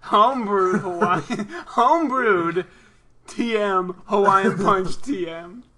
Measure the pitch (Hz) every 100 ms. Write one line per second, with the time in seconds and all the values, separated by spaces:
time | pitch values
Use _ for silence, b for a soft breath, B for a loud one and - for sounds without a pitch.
0 | - 214 220 262 208 202 185 185 196 175
1 | 196 175 - 240 208 339 - - 240 330
2 | 311 254 240 190 165 170 180 b b b
3 | b _ - - 233 220 208 190 180 180
4 | - 208 202 190 196 185 196 196 185 -
5 | - 202 170 165 170 214 247